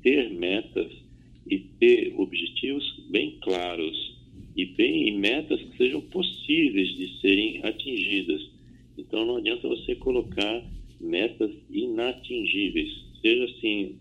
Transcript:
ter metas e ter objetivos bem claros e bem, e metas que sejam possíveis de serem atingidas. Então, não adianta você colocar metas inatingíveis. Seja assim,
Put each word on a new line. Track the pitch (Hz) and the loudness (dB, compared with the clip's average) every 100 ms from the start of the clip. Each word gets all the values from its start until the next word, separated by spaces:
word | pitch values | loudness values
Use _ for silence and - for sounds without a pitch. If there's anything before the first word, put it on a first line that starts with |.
ter | 120 143 117 | 6 6 2
metas | 90 90 98 - 92 - - - - - - - | -2 0 0 -2 -4 -4 -8 -20 -20 -20 -20 -4
e | 95 | -4
ter | - - 117 120 - - | -4 6 8 8 4 -2
objetivos | 92 - 85 - 131 139 - - - | -2 -2 -4 -4 -4 -4 -6 -10 -4
bem | 107 151 - | -2 -2 -6
claros | 107 92 87 85 80 80 - - - - - - | -4 -2 -2 -4 -6 -6 -10 -14 -20 -20 -12 -6
e | 92 | -4
bem, | - 120 160 131 | 2 2 4 0
e | |
metas | 104 101 139 156 131 | 2 2 0 0 -4
que | - - | -4 0
sejam | 127 147 | 0 0
possíveis | - 185 180 - - 156 147 98 90 90 | -4 -4 -4 -6 0 4 4 4 0 -2
de | 92 - | -8 0
serem | 98 98 110 - | 4 4 4 -2
atingidas. | 107 110 139 120 101 101 87 76 - - - - - - | -4 -4 -6 -4 0 0 0 -4 -4 -18 -20 -20 -20 -16
Então, | - 107 113 | -6 -2 0
não | 123 | 0
adianta | 107 120 135 | -2 -2 -4
você | 120 - 123 | -4 -4 -4
colocar | 131 127 - 95 101 117 120 - - - | 0 0 -2 -2 -2 -2 -8 -14 -14 -12
metas | 85 87 113 - 107 - - | -4 0 -2 0 -4 -4 -8
inatingíveis. | 98 123 110 123 127 - 123 98 98 98 80 76 - - - | -4 -2 -2 -2 -4 -8 -4 -2 0 0 0 -4 -8 -18 -2
Seja | 110 123 120 | 2 4 0
assim, | - 113 104 95 - | -2 -2 -2 -4 -6